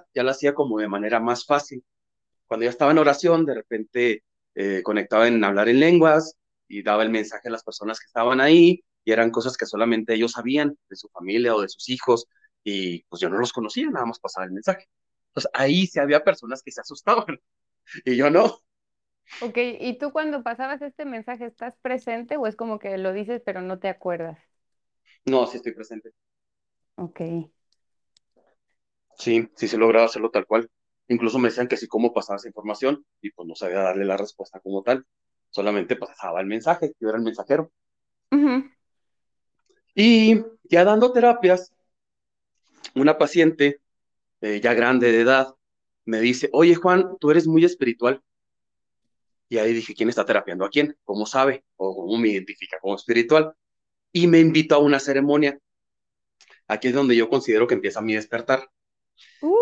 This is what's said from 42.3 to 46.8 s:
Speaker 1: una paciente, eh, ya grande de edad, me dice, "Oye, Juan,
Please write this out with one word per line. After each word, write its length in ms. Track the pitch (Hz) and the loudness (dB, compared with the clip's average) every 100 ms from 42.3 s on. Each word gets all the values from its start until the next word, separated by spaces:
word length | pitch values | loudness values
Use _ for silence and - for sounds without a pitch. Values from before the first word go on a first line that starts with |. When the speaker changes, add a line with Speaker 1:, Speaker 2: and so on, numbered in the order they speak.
| _ _ _ _ _ - 131 | _ _ _ _ _ -10 0
Speaker 1:
una 220 | 143 156 | 2 2
paciente, 640 | 147 175 160 160 143 143 _ _ _ _ _ _ | 2 4 2 4 0 0 _ _ _ _ _ _
eh, 200 | 107 104 | -6 -2
ya 120 | 117 120 | 0 2
grande 360 | 120 127 120 | 2 4 4
de 100 | 113 | 4
edad, 340 | 117 135 135 - _ _ _ _ - | 4 2 0 -6 _ _ _ _ -6
me 160 | 110 | -2
dice, 280 | 120 123 - | 0 0 -2
"Oye, 220 | 139 170 | 4 6
Juan, 420 | 170 | 6